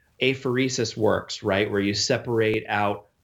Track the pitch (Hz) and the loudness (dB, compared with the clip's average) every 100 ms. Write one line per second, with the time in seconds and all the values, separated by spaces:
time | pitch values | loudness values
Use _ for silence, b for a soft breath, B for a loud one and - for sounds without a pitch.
0 | b - 131 127 131 123 131 123 113 117 | b -2 0 0 0 0 0 0 -4 0
1 | 110 90 - - 107 95 104 101 101 104 | 2 2 -2 -6 0 0 2 0 0 0
2 | - 117 123 113 110 110 - 104 104 104 | 0 0 0 0 2 0 -2 0 0 -2
3 | - _ | -10 _